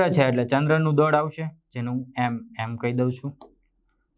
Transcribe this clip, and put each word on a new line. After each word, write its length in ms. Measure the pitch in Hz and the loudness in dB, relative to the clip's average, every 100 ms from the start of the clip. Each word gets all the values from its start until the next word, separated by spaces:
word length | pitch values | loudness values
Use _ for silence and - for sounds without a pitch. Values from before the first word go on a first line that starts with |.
| 180 165 | 4 4
છે 80 | 131 | 2
એટલે 140 | 123 120 | 2 2
ચંદ્રનું 440 | 139 151 156 156 147 | 2 2 2 2 2
દળ 180 | 156 151 | 4 2
આવશે, 260 | 156 160 160 - _ | 0 -6 -10 -12 _
જેને 160 | 123 120 | -8 -6
હું 80 | 127 127 127 | -6 -6 -4
એમ, 100 | 123 117 - - | -2 -4 -10 -8
એમ 80 | 113 117 | -8 -4
કહી 140 | 120 123 | -2 0
દઉં 120 | 127 127 | 0 -2
છું, 140 | 143 143 - _ _ _ _ _ _ | -8 -12 -20 _ _ _ _ _ _